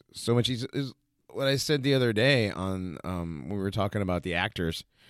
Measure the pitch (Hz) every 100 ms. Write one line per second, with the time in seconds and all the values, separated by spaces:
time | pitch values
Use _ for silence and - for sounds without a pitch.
0 | - - - 120 113 123 127 135 135 -
1 | _ _ - 98 135 135 - 147 131 135
2 | 123 107 131 135 104 - 95 92 92 76
3 | - 90 85 78 65 101 95 107 101 104
4 | 95 90 90 85 98 - 82 - - _
5 | -